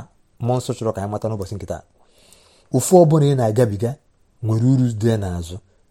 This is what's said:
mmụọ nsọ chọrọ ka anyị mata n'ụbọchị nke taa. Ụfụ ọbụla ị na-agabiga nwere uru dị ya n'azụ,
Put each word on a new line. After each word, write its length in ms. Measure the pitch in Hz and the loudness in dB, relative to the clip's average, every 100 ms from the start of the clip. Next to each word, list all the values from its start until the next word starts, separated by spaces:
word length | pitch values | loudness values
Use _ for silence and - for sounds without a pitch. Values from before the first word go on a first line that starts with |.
| - _ _ - | -6 _ _ -8
mmụọ 180 | 117 127 | -4 -2
nsọ 140 | - | -4
chọrọ 180 | 120 113 | -6 -4
ka 80 | 101 | -4
anyị 100 | 101 | -6
mata 160 | 104 110 | -6 -6
n'ụbọchị 280 | 107 92 98 | -8 -10 -10
nke 100 | 92 | -10
taa. 180 | 82 - _ _ _ _ _ _ _ _ | -12 -16 _ _ _ _ _ _ _ _
Ụfụ 200 | 135 - 185 | -4 4 6
ọbụla 280 | 160 156 143 | 6 4 2
ị 100 | 135 | 2
na-agabiga 560 | 110 107 117 101 117 143 _ _ _ _ | 0 2 0 0 -6 -8 _ _ _ _
nwere 220 | 110 113 123 | -2 0 2
uru 200 | 131 127 | 2 0
dị 200 | 110 113 | 0 0
ya 80 | 110 | 0
n'azụ, 380 | 95 87 85 90 _ _ _ | -2 -6 -10 -14 _ _ _